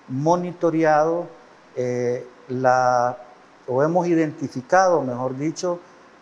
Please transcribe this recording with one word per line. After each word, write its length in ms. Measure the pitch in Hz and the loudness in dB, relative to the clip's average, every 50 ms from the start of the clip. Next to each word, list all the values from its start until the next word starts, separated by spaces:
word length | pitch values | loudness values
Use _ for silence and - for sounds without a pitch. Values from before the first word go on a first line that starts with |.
| - | -14
monitoreado, 1200 | - 131 131 147 160 175 180 175 180 165 - 180 165 156 160 160 156 151 147 156 165 165 175 175 170 - - - - - - - - - | -8 -6 -2 2 2 2 2 0 -6 -6 -2 -2 0 2 2 2 4 4 4 2 2 0 -4 -6 -8 -12 -20 -20 -20 -20 -20 -20 -14 -8
eh, 500 | 131 127 123 123 123 123 120 123 127 123 - - - - | -6 -4 -4 -2 -2 -2 -2 -2 -4 -6 -12 -20 -20 -12
la, 720 | - 127 127 131 127 127 127 127 123 127 123 120 123 123 - - - - - - - - - - | -8 -6 0 2 4 4 4 4 2 2 2 2 0 -2 -6 -14 -20 -20 -20 -20 -20 -20 -16 -8
o 160 | - 123 131 143 | -4 0 0 2
hemos 240 | 156 170 180 170 | 2 2 0 0
identificado, 920 | 175 170 160 160 151 151 - 135 127 - 135 120 - - 185 190 185 175 151 | 2 2 2 0 0 -2 -6 -8 -8 -8 -8 -4 2 4 4 4 4 2 2
mejor 360 | 135 127 123 120 127 131 131 | 0 -2 -6 -4 -6 -6 -6
dicho, 420 | 131 143 160 156 - - 180 175 175 - - - - - - - - | -4 -6 -6 -6 -4 -4 -6 -6 -6 -8 -18 -20 -20 -20 -20 -20 -12